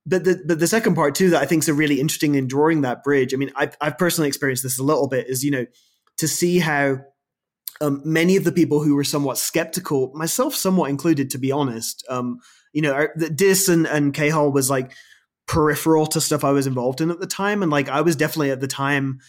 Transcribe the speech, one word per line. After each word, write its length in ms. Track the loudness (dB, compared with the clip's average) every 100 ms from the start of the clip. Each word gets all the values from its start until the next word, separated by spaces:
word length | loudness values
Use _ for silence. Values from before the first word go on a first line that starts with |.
| -2
but 200 | 0 2
the, 160 | 0 0
but 140 | 0
the 80 | 2
second 280 | 2 2 2
part 200 | 2 2
too 140 | 4
that 120 | 4
I 40 | 2
think 180 | 2
is 60 | 2
a 40 |
really 280 | 2 2 2
interesting 340 | 0 0 0 0
in 120 | 0
drawing 340 | 2 2 2
that 220 | 0 -2
bridge, 300 | 0 2 2
I 40 | -2
mean, 140 | -4 -4
I've, 220 | -4 -4
I've 180 | -6 0
personally 300 | 0 0 -2
experienced 360 | -2 -2 -2
this 160 | -4 -4
a 40 |
little 240 | 0 0 0
bit, 200 | -2 -4
is, 160 | -4 -2
you 60 |
know, 140 | -2 -4 _ _ _ _ -6
to 100 | -4
see 320 | -2 0 2
how, 380 | 2 2 0 0 -6 _ _ _ _ _ -16 -4
um, 220 | -2 -2
many 320 | -2 2 4 2
of 80 |
the 80 | 2
people 320 | 2 2 2
who 100 | 2 2
were 100 | 0
somewhat 320 | -2 -2 -2
skeptical, 720 | -2 -2 -2 -6 -4 -2 -2
myself 400 | -4 -4 -2 -2
somewhat 360 | -2 0 0 0
included, 400 | 0 0 0 0
to 80 | -4
be 160 | -2
honest, 520 | 0 -2 -4 -8 -10 -8
um, 300 | -6 -6 -8 -14 _ _
you 80 | -2
know, 100 | 0
our, 220 | 0 -2 -2
the 140 | -6
Dis 400 | 2 2 4 4
and, 180 | 2 2
and 260 | 0 0
K-Hole 380 | 0 0 2 2
was, 180 | 2 0
like, 220 | -2 -4 -10 -20 _ _ _ -4
peripheral 580 | 0 2 2 2 2 2
to 140 | -2
stuff 220 | -2 0
I 80 | 2
was 160 | 2 0
involved 340 | -2 -2 -2
in 80 | -2
at 100 | -2
the 80 | -6
time. 340 | -4 -2 0
And, 80 | 0
like, 180 | 0 0
I 120 | 0
was 140 | 0 2
definitely 360 | 0 0 -2
at 100 | -2
the 60 | -4
time 520 | -4 -2 0 -2 -6